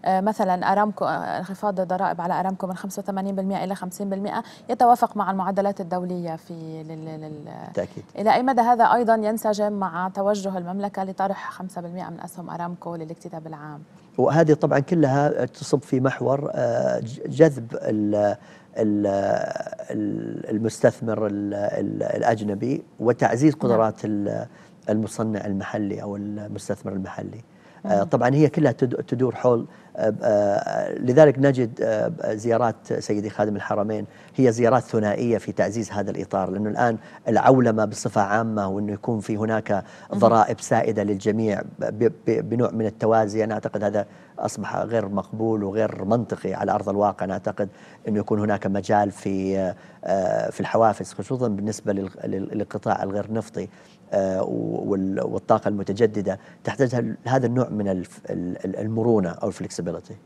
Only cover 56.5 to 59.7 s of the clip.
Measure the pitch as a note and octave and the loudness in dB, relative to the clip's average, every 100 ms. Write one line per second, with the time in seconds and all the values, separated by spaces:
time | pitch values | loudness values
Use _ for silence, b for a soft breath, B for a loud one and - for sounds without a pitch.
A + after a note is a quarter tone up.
56.5 | B - - C3 A#2+ A#2 - A#2 C3 A#2+ | B -8 0 0 2 -2 -6 0 2 2
57.5 | B2 A#2+ G#2 G2 F#2 F2 - - F#2+ F2 | 0 0 -2 -2 -2 -6 -14 -8 -6 -6
58.5 | G2 G#2 - G#2+ A2+ A2+ A2 F2+ E2 G#2 | -4 -4 -4 -2 0 4 4 2 -2 -6
59.5 | - F2+ | -6 -8